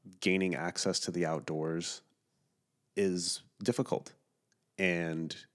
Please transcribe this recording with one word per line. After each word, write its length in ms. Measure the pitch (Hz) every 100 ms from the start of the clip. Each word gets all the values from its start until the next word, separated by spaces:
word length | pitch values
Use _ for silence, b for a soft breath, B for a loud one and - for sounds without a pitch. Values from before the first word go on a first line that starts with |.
| - -
gaining 360 | 98 95 95 71
access 440 | 87 - 98 87
to 100 | -
the 140 | 87 82
outdoors 760 | 80 78 78 80 82 82 - _ _ _ _ _ _ _ _ _ -
is 460 | 98 90 87 - - -
difficult. 500 | 104 120 127 - - - _ _ _ _ _ -
And 580 | 95 87 82 80 80 - -